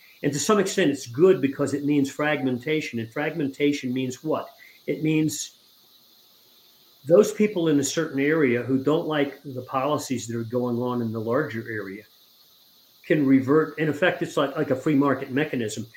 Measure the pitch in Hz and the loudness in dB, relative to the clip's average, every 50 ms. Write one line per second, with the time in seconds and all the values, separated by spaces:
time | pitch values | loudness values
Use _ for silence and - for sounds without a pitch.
0 | - - - _ - 147 139 151 - - 214 202 185 190 - 196 180 143 135 - | -20 -20 -12 _ -4 -2 -2 0 2 2 4 4 2 0 0 2 2 2 0 -2
1 | - 120 117 131 175 190 180 135 135 135 - - 143 131 143 143 143 143 147 143 | -6 -8 0 4 6 6 6 4 2 0 0 -2 -2 -2 -2 -2 0 2 2 2
2 | 135 135 - - 147 151 151 135 131 131 127 120 - 151 156 156 151 - - 117 | 2 0 -2 -2 -2 0 0 0 0 -2 -2 -2 -2 -2 -2 -2 -4 -4 -6 -8
3 | 113 113 - 151 147 160 165 170 143 139 - - 147 147 143 - - 127 123 131 | -8 -6 -6 -6 -4 -4 -4 -4 -4 -4 -2 0 0 0 0 0 -4 -4 -4 -4
4 | 131 127 127 - - 156 143 113 - - - - - - - - _ - 147 - | -4 -4 -6 -6 -4 -4 -4 -4 -4 -8 -14 -20 -20 -20 -20 -12 _ -6 -4 -2
5 | 156 156 156 156 156 151 - - - - - _ _ _ _ _ _ _ _ _ | 0 0 2 2 2 0 -2 -4 -8 -12 -14 _ _ _ _ _ _ _ _ _
6 | _ _ _ _ _ _ _ _ _ _ _ _ _ _ _ _ _ _ _ _ | _ _ _ _ _ _ _ _ _ _ _ _ _ _ _ _ _ _ _ _
7 | - 131 165 202 214 208 - - 214 202 - 180 165 160 151 143 143 143 - 165 | 2 6 6 8 6 6 4 2 0 2 2 0 2 2 2 2 2 0 0 -2
8 | 160 - 135 135 139 147 160 165 147 127 117 120 120 120 135 131 - 151 151 170 | -4 -2 -2 0 0 2 2 4 4 4 2 0 0 0 -2 0 2 0 0 0
9 | 165 156 156 151 139 143 - - - 147 127 123 120 - - 131 131 147 151 143 | 0 -2 -2 0 -2 -2 -4 -8 -14 -12 -12 -10 -10 -6 -4 -2 -2 0 -2 -2
10 | - - 131 113 104 113 113 117 113 113 120 123 123 123 120 117 123 123 123 120 | -2 -4 -4 -4 -4 -4 -6 -6 -6 -4 -2 -2 -2 0 -2 -2 -2 -2 -2 -2
11 | 117 113 110 113 107 113 120 139 160 - 110 113 110 117 113 107 98 95 95 107 | -2 -2 -4 -4 -2 0 0 0 0 -2 -6 -8 -8 -8 -8 -8 -8 -8 -12 -14
12 | 107 - _ _ _ _ _ _ _ _ _ _ _ _ _ _ _ _ _ _ | -16 -20 _ _ _ _ _ _ _ _ _ _ _ _ _ _ _ _ _ _
13 | - - 170 156 139 135 135 131 113 120 147 160 156 147 - - 160 151 143 - | -2 0 0 2 4 6 4 4 4 4 4 4 2 2 -2 -2 -2 -2 0 0
14 | 185 175 175 - 175 165 - 160 147 135 - 156 147 143 131 127 - 165 151 135 | 0 0 0 0 -4 -4 -2 -2 -2 -2 -2 -4 -2 -2 -2 -2 0 2 2 4
15 | 143 143 131 131 143 - 123 135 151 151 - 127 113 104 - - - - - | 4 2 0 0 -4 -4 -2 -2 -2 -2 -2 -4 -4 -4 -6 -8 -10 -12 -14